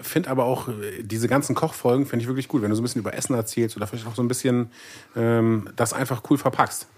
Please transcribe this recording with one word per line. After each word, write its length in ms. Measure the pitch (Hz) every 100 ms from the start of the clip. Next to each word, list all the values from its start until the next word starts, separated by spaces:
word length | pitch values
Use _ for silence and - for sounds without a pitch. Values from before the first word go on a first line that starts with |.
find 260 | - 156 180
aber 160 | 131
auch, 240 | 135 120 -
äh, 340 | 107 104 95
diese 260 | 113 110 120
ganzen 260 | 135 143
Kochfolgen 500 | 120 160 - 127 123 139
find 140 | 117
ich 60 | 117
wirklich 180 | 131 135
gut, 120 | 143
wenn 60 | 104
du 60 | 107
so 60 |
ein 20 |
bisschen 160 | 117 120
über 140 | 101
Essen 200 | - -
erzählst 420 | 123 113 - 113 104
oder 100 | 104
vielleicht 200 | 120 113
auch 80 |
so 80 | 113
ein 60 | 123
bisschen, 420 | 127 131 123 120 - - - - -
ähm, 520 | 113 113 113 113 - -
das 160 | 120
einfach 280 | - 131 120 -
cool 60 | 143
verpackst. 480 | 135 - 123 - -